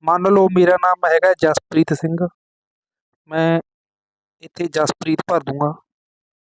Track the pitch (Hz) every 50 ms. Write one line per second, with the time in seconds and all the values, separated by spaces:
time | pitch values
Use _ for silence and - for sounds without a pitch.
0 | 160 160 170 180 180 190 202 196 190 185 180 180 180 175 180 180 180 180 180 180
1 | - 170 160 165 175 185 185 - - 156 151 - _ _ - 156 165 - 156 143
2 | - 160 165 170 180 175 _ _ _ _ _ _ _ _ _ _ _ _ _ _
3 | _ _ _ _ _ 151 156 160 165 165 165 165 - _ _ _ _ _ _ _
4 | _ _ _ _ _ _ _ _ - 160 _ - 175 165 143 156 151 147 - _
5 | - 160 156 - - - 180 165 143 - 135 143 147 147 156 - _ _ _ _
6 | _ _ _ _ _ _ _ _ _ _